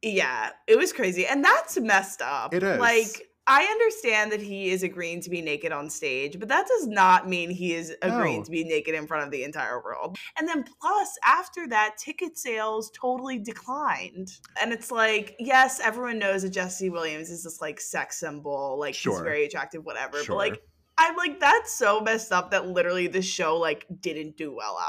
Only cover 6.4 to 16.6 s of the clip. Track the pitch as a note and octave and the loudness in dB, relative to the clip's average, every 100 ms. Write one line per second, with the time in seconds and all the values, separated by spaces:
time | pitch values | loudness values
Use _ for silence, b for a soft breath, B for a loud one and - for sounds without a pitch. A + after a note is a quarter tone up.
6.4 | G#3 C#4+ - A4 C#4+ G#3 F#3 F#3 F#3 F3+ | 0 0 2 0 0 4 8 8 4 -4
7.4 | E3+ F3+ F3+ E3 D#3+ E3 F#3 A#3 F#3+ A2+ | -2 -4 -2 -2 -4 -4 -2 0 0 -2
8.4 | G#2 E3 D#3+ D#3 D3+ D#3+ D3+ D#3 C#3+ C#3+ | -4 -4 0 0 0 -4 -2 -4 -4 -6
9.4 | C3+ D3+ A#2+ B2 G#2+ D#2 B2 F#3 B - | -6 -4 -4 -4 -6 -8 -8 -10 B -6
10.4 | D#4+ D#4+ B3 _ D#4 G#4 G4 - A3+ D#4 | -4 -4 -6 _ 0 0 0 0 4 4
11.4 | F#4 - E4 A3+ G#3+ G#3+ - D4+ F4 - | 2 -10 -2 2 2 0 -12 -8 -8 -8
12.4 | C4 A3 A3 A3 A3 - B3+ B3+ C4 B3+ | -6 -4 -2 -4 -6 -6 -4 -2 -4 -6
13.4 | G#3 A3 - C4+ D4 D#3+ F3+ F3+ F#3+ - | -8 -10 -8 -4 -2 -2 -6 -12 -14 -16
14.4 | - - A3 A#3 A3+ A#3 A3 G#3+ G#3 - | -16 -6 -4 -4 -6 0 2 2 -2 -10
15.4 | A#3+ C4 C4 B3 A3+ A3 B3 A3+ G3+ F#3+ | 2 6 6 4 -2 -2 -4 -2 0 0
16.4 | F#3+ F#3+ | 0 -4